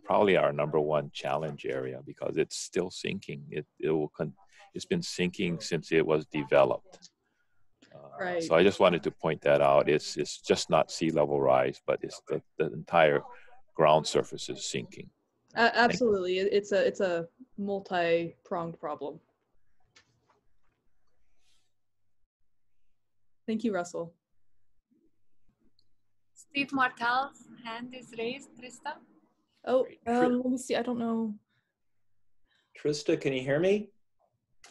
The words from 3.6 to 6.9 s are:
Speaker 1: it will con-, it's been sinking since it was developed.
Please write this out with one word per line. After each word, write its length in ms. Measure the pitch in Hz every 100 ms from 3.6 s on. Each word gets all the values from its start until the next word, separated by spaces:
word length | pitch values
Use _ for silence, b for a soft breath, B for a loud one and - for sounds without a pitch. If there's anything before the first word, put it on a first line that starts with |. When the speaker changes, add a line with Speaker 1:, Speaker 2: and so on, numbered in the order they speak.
| 76 -
Speaker 1:
it 100 | 76
will 200 | 78 76
con-, 240 | - 78 - b b b 92
it's 100 | -
been 160 | 90
sinking 600 | 87 - 90 - 92 85
since 320 | - 82 -
it 120 | 80 73
was 200 | 78 76
developed. 840 | 76 71 71 65 - -